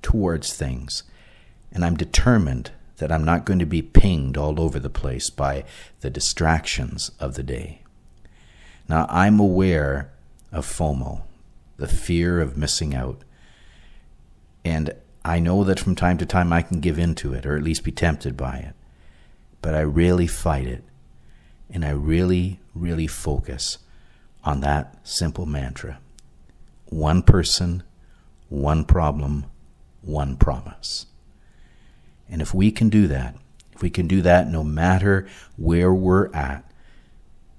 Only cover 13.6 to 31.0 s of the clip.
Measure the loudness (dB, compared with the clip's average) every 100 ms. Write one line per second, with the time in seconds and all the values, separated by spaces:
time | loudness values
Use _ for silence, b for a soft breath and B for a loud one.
13.6 | b b b b b -20 -20 -20 _ _
14.6 | -4 -2 -4 -8 _ -12 -4 0 2 2
15.6 | 2 0 0 0 0 0 0 0 2 2
16.6 | 0 -2 -2 0 0 -2 -6 -6 -4 -4
17.6 | -2 -4 -4 -2 -2 0 -6 -6 -8 -8
18.6 | -12 -16 b b b b b b b _
19.6 | -4 0 0 2 4 4 2 -2 -2 -2
20.6 | -4 -10 -14 -20 -20 -20 b b b b
21.6 | -14 -6 -4 -2 0 2 2 2 0 -6
22.6 | -14 -8 -4 -2 -4 -6 -4 -4 -4 -8
23.6 | -8 -10 b b b b b b -4 -2
24.6 | 0 -2 -4 -14 -10 -4 -4 -4 -6 -6
25.6 | -6 -10 -14 -16 -20 -20 -20 -20 -20 _
26.6 | -20 -20 -10 -2 2 4 6 6 4 -2
27.6 | -2 -4 -8 b b b b b -10 -2
28.6 | 2 2 4 4 4 0 -4 -4 -6 -16
29.6 | -20 _ -20 -18 -6 -4 -4 2 2 2
30.6 | -10 -14 -12 -12